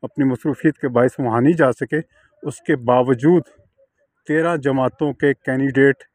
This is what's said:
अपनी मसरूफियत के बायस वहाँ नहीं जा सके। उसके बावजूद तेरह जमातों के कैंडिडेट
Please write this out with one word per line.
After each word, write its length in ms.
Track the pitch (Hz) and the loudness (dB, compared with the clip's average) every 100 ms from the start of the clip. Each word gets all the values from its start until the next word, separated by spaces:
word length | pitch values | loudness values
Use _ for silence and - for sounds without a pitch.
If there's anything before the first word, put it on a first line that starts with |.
अपनी 220 | 117 - 135 | -14 -4 -2
मसरूफियत 520 | 127 156 135 160 - | -2 -6 -2 -2 -2
के 100 | 139 | -4
बायस 260 | 120 123 - | 2 0 0
वहाँ 220 | 127 113 | -4 0
नहीं 120 | 127 170 | 2 2
जा 160 | 139 | 2
सके। 280 | 117 131 151 160 _ _ _ | 0 -6 -8 -8 _ _ _
उसके 320 | - - - 147 117 | -14 -14 -4 -4 2
बावजूद 580 | 123 127 127 139 175 - _ _ _ _ _ _ _ _ | 0 2 0 2 0 -2 _ _ _ _ _ _ _ _
तेरह 280 | 151 165 170 | -2 -2 -2
जमातों 520 | 139 135 127 - 151 | -2 0 -2 -2 -6
के 200 | 127 143 135 | -2 -2 -2
कैंडिडेट 680 | - 131 139 131 139 135 - | -4 -2 -2 4 4 2 -8